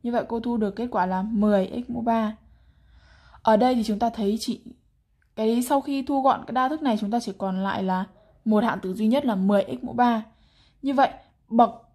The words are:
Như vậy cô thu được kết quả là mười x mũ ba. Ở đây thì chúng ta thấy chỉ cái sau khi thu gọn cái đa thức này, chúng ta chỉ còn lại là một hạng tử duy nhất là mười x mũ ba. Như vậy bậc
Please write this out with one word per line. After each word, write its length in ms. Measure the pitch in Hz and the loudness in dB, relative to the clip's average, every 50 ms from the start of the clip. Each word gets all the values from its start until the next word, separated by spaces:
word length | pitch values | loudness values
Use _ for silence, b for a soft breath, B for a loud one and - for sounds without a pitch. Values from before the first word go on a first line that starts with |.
| - | -6
Như 80 | 233 | -2
vậy 140 | 240 240 - | -2 -2 -2
cô 120 | - 233 233 | -2 -6 -4
thu 180 | 226 240 240 | -4 -2 -2
được 140 | 226 214 202 | 0 -2 -2
kết 160 | 202 214 233 247 | -2 -4 -8 -4
quả 140 | - 208 180 | -2 -2 0
là 160 | 185 185 185 | 0 0 -2
mười 600 | 190 220 226 202 208 208 208 196 185 - - 240 240 | -2 -2 0 2 4 4 4 4 2 0 -4 -8 -8
x 20 | - | -6
mũ 120 | 240 240 | -8 -4
ba. 340 | 226 240 226 226 220 214 214 - _ - b b b b b b b b b b b b b b b b b b | -2 0 0 0 0 -2 -6 -8 _ -20 b b b b b b b b b b b b b b b b b b
Ở 160 | b - 220 | b 4 4
đây 180 | 208 240 254 254 | 4 4 2 2
thì 80 | 240 220 | 0 -2
chúng 160 | - 208 202 | -2 -2 -2
ta 100 | 240 233 | -2 -2
thấy 280 | 226 - 214 196 214 226 | -2 -2 -2 -2 -2 -2
chỉ 240 | - - 214 - - - - _ _ _ _ _ _ _ _ _ _ _ _ | -4 -6 -6 -8 -10 -20 -20 _ _ _ _ _ _ _ _ _ _ _ _
cái 280 | - 220 220 233 240 247 | -2 0 0 2 0 0
sau 180 | 247 294 277 | 2 0 0
khi 220 | 277 294 277 277 262 | 0 0 -4 -4 -2
thu 180 | 269 285 277 | -2 -2 2
gọn 220 | 262 269 240 - - | 2 2 2 2 -2
cái 60 | - 233 | -4 -2
đa 160 | 254 262 262 | 0 0 0
thức 120 | 302 311 | -2 -2
này, 160 | 320 269 220 | 0 0 0
chúng 140 | 208 220 196 | 0 -2 -2
ta 80 | 220 240 | -2 -2
chỉ 120 | 233 214 185 | -4 -4 -8
còn 260 | - - 190 185 190 190 | -6 -6 -4 -2 -2 -2
lại 200 | 196 196 - 190 | -2 -2 -2 -2
là 220 | 190 185 185 190 - b b b b b b _ | -2 -2 -2 -4 -6 b b b b b b _
một 180 | 220 214 214 240 | 2 2 2 2
hạng 160 | 220 - - | 2 -2 -4
tử 140 | 190 185 185 | -6 -8 -4
duy 140 | 202 214 | 0 0
nhất 180 | 220 240 285 294 | 2 2 2 2
là 100 | 247 214 | 0 0
mười 420 | 190 190 196 208 202 - - 262 247 | 0 2 4 4 2 2 0 -6 -10
x 20 | - | -10
mũ 100 | 247 - | -8 0
ba. 320 | 233 247 240 233 220 220 b b b b b b b b b b b | 2 2 2 2 0 -4 b b b b b b b b b b b
Như 120 | - 269 277 | -4 -2 2
vậy 160 | 254 269 - - - - _ _ _ _ | 2 2 2 2 -8 -20 _ _ _ _
bậc 240 | _ 226 233 240 214 - - - _ _ | _ 4 4 4 4 4 -8 -20 _ _